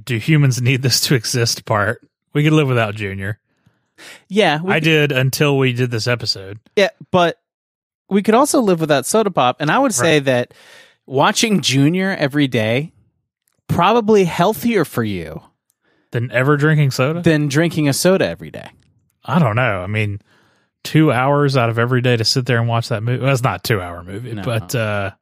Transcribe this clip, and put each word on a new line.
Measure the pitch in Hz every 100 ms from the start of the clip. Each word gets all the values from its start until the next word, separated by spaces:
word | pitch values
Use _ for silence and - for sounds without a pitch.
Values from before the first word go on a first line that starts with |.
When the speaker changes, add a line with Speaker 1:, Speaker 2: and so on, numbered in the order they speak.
Speaker 1:
"Do | 107 117
humans | 156 151 139 120
need | 123 131
this | 131 -
to | -
exist?" | 131 - 123 117 -
part. | - 107 101 120 _ _ _
We | 147
could | 151
live | 156 139
without | 123 107
Junior. | 107 101 98 98 101 _ _ _ _ _ _ - - -
Speaker 2:
Yeah, | 202 180 147
we | 185
Speaker 1:
I | 170
Speaker 2:
could |
Speaker 1:
did | 160 156 147
until | 131 131 - 147 139
we | 131
did | 120 123
this | 117 123
episode. | 117 113 101 95 107 _
Speaker 2:
Yeah, | - 185 - -
but | 185 170 - _ _ _ _ _ _ -
we | 196
could | 196
also | 226 294 302
live | 208 170
without | 156 139
Soda | - 214 208
Pop. | 160 127 -
And | 151
I | 214
would | 269
say | - 165 151
Speaker 1:
Right. |
Speaker 2:
that | 135 123 123 - - - - _
watching | - 131 175 214 226 190
Junior | 123 135 143 185 190
every | 190 139 147 139
day, | 123 107 123 160 _ _ _ _ _ _ _ -
probably | - 180 233 214 214
healthier | 175 160 180 220 233 202
for | - -
you | 107 92 78 80 - _ _ _ _ _ _
Speaker 1:
Than | 123 120
ever | 120 131 147
drinking | 151 151 139
soda? | - 131 170
Speaker 2:
than | 170 156 147
drinking | 139 170 160 147
a |
soda | - 180 190 95
every | 82 78
day. | - - - _ _ _ _
Speaker 1:
I | - 170
don't | 123
know. | 107 127 95
I | 90
mean, | 107 107 101 _ _ _ _ _ _
two | - 156 156
hours | 117 135 143 143 131
out | 117
of | 113
every | 120 127
day | 123 117
to |
sit | 110 135
there | 123 120
and | 117
watch | 117 -
that | 107
movie. | 117 123
Well, | 131
it's | 131
not | 120 92
a |
two-hour | - 104 87 87
movie, | 87 98 123
Speaker 2:
No. | 107
Speaker 1:
but, | 98 113 -
uh, | 123 107 101 95 -